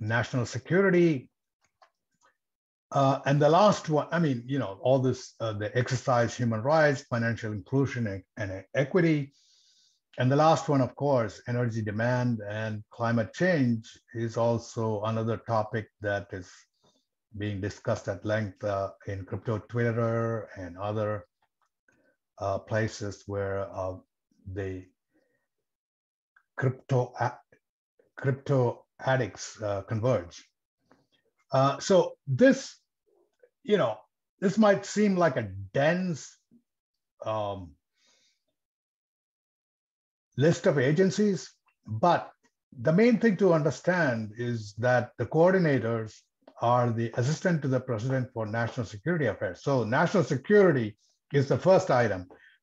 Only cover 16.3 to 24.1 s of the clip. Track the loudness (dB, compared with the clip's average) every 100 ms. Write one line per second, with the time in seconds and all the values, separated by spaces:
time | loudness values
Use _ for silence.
16.3 | -14 -14 -20 _ _ _ _ _ _ _
17.3 | -8 -6 -4 -6 -6 -4 -4 -4 -8 -4
18.3 | -2 -4 -6 -4 -4 -4 -8 -12 -10 -8
19.3 | -10 -4 -6 -4 -2 0 0 0 0 -2
20.3 | -4 -8 -12 -14 -8 -6 -4 -4 -4 -10
21.3 | _ _ _ _ _ _ _ _ _ _
22.3 | -8 -4 -4 -2 -2 -2 -4 -10 -12 -8
23.3 | -6 -4 -4 -6 -6 -8 -8 _